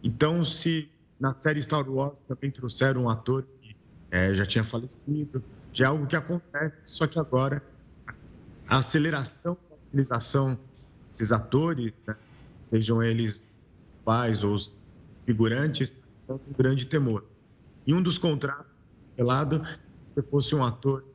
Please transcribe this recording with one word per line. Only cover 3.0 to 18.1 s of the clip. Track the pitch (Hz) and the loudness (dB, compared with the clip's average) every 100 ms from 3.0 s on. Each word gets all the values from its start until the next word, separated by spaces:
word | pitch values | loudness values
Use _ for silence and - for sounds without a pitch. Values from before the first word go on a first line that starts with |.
um | 123 | 0
ator | 110 110 131 131 - | 0 0 -2 -2 -16
que, | - 107 - - - | -20 -20 -20 -20 -4
é, | 90 92 | 0 2
já | 98 98 | 2 2
tinha | 120 | 0
falecido, | 110 117 127 - - 151 147 131 - - - | 0 -4 -8 -12 -4 -4 -4 -6 -10 -18 -16
já | - | 2
é | 131 | 2
algo | 156 143 | 2 0
que | 165 | -2
acontece, | 143 175 - 143 156 - | -2 -6 -4 -6 -6 -6
só | - - 156 | -14 -2 -2
que | 170 | -2
agora | 156 127 135 143 - - - - - - - - - - - | 0 0 0 -2 -8 -20 -20 -20 -20 -20 -20 -20 -20 -20 0
a | 131 | 2
aceleração | 131 156 151 151 123 - 170 175 - | 4 2 2 0 -4 -6 -6 -6 -10
da | - - | -20 -4
utilização | 143 135 117 - 143 135 123 - - - - - | 0 2 0 0 0 0 -2 -8 -20 -20 -20 -10
desses | - 110 | -4 2
atores, | 117 110 135 165 151 117 - - | 0 2 2 2 -2 -4 -8 -12
né, | 107 - - - - | -12 -12 -20 -20 -20
sejam | - 113 110 113 | -2 0 2 2
eles | 117 113 113 98 - _ - - - - | 2 2 0 -4 -12 _ -20 -20 -20 -8
pais | - 135 120 107 | 0 2 2 0
ou | 101 | 0
os | 104 - - - - - - - | -2 -4 -14 -20 -20 -20 -14 -2
figurantes, | 110 113 120 151 139 135 - - - - | 2 2 2 0 -2 -4 -6 -20 -20 -12
é | |
um | 135 - 139 | -12 -10 0
grande | 127 135 127 | 2 2 0
temor. | 156 135 107 - - _ _ - - - | 0 0 -2 -6 -20 _ _ -20 -10 0
E | |
um | 165 | 2
dos | 180 | 2